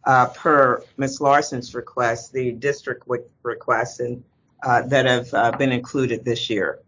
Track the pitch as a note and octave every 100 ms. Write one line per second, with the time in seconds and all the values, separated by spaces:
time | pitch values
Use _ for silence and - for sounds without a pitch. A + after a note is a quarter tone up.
0 | - C3 B2 - E3+ D3 C3 A#2 - -
1 | C3+ C3+ C#3+ C#3+ D3 B2+ A#2 B2 A#2 -
2 | A#2+ A#2 - C3 B2+ A2+ C#3 C#3 - A#2+
3 | - B2 A#2+ _ A#2+ A2+ - A#2 A#2+ -
4 | A#2+ B2 - _ _ _ C#3 A#2+ B2+ C3+
5 | B2+ B2 B2 C#3+ A#2 A2+ C3+ B2 B2 C#3+
6 | B2+ A2 B2 A2+ - G#2+ E2 -